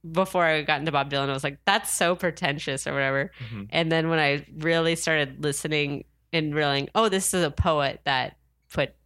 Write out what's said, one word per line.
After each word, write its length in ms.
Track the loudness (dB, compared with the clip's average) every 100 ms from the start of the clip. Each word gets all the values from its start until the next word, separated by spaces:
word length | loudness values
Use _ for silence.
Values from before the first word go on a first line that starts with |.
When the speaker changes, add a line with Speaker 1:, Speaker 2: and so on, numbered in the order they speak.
| -2
Speaker 1:
before 360 | -2 0 2 2
I 160 | 2
got 160 | 0 0
into 120 | 0
Bob 200 | 0 0
Dylan, 180 | -2 -2
I 40 |
was 100 | -2
like, 160 | -4 -2 2
"That's 280 | 2 0
so 220 | 0 0 2
pretentious," 720 | -2 0 -2 -2 -4 -4 -4
or 60 |
whatever. 380 | -2 0 0 -2 -8
Speaker 2:
Mm-hmm. 200 | -12 -10 -4
Speaker 1:
And 220 | -2 2
then 180 | 2 2
when 80 | 2
I 260 | 2 0 -4 -4
really 380 | 0 2 2 0
started 480 | 0 0 0 -2
listening 600 | -4 -2 -2 -2 0 -4 -10 _ _
and 220 | -2 0 0
realizing, 340 | 2 0 0 2
"Oh, 120 | 2
this 240 | 2 0 0
is 80 |
a 80 | 0
poet 480 | 2 2 2 0 -2 -2
that 320 | 0 -2 -10 _ _ _
put 220 | -4 -4 _